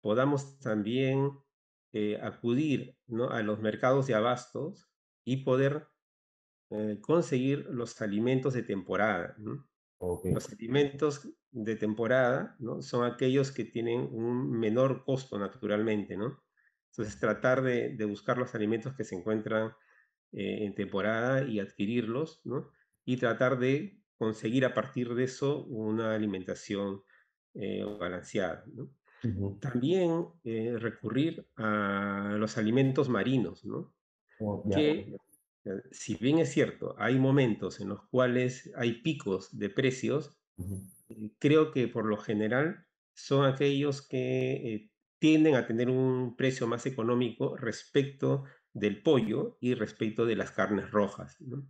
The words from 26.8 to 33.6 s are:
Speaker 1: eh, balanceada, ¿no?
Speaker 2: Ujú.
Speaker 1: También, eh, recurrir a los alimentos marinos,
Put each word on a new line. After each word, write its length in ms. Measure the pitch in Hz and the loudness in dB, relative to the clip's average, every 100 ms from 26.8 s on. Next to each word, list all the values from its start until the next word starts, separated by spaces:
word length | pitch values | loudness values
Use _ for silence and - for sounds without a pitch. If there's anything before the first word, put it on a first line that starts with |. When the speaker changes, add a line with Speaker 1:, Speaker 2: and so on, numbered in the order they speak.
| 101 98 _ _ _ _ _ | -2 -6 _ _ _ _ _
Speaker 1:
eh, 320 | - 101 98 98 104 | -8 -6 -4 -6 -6
balanceada, 680 | 87 90 - 104 90 80 - | -6 -6 -4 -2 -2 -6 -12
¿no? 160 | 107 135 _ _ _ | -14 -14 _ _ _
Speaker 2:
Ujú. 340 | 117 98 98 98 | -4 -2 -4 -4
Speaker 1:
También, 680 | 143 123 135 190 175 165 170 - | -4 0 2 2 2 0 -2 -10
eh, 320 | 117 113 113 117 | -6 -4 -2 -2
recurrir 680 | 113 - 110 120 160 165 - - | -4 -6 -2 0 0 -2 -14 -6
a 800 | 110 104 101 98 101 98 101 104 | -2 0 0 0 -2 -2 -2 -2
los 200 | 107 - | -2 0
alimentos 500 | 107 123 135 135 135 | 2 4 4 2 2
marinos, 560 | 113 113 131 90 - | 2 2 2 0 -6